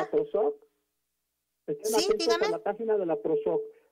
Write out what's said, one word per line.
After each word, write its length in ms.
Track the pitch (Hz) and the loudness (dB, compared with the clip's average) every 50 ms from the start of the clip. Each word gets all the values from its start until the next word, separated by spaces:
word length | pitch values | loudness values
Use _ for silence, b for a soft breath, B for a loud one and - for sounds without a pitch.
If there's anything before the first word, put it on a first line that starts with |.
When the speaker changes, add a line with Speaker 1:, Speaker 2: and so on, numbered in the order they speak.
| 370 | 0
Speaker 1:
la 80 | - | 2
prosoc. 460 | - 151 151 - - 196 214 - - - - _ _ _ _ _ _ _ _ _ _ _ _ _ _ _ _ _ _ _ _ | 0 0 0 0 0 2 2 2 0 -4 -10 _ _ _ _ _ _ _ _ _ _ _ _ _ _ _ _ _ _ _ _
Estén 200 | - 151 - - | -8 -8 -6 -4
Speaker 2:
Sí, 180 | 440 453 - 349 | -2 0 2 2
Speaker 1:
atentos 140 | 403 440 - | 2 2 2
Speaker 2:
dígame. 280 | 339 339 - 349 392 | 2 2 2 2 2
Speaker 1:
a 40 | 415 | 0
la 120 | - - - | -2 -2 -2
página 340 | 202 208 - 226 220 214 | -4 -4 -2 -2 0 0
de 100 | 208 190 | 0 2
la 100 | 165 156 | 0 -2
prosoc. 440 | 147 - - 160 147 - 180 170 147 - - b b b b | -2 0 0 -2 0 0 0 0 0 -2 -6 b b b b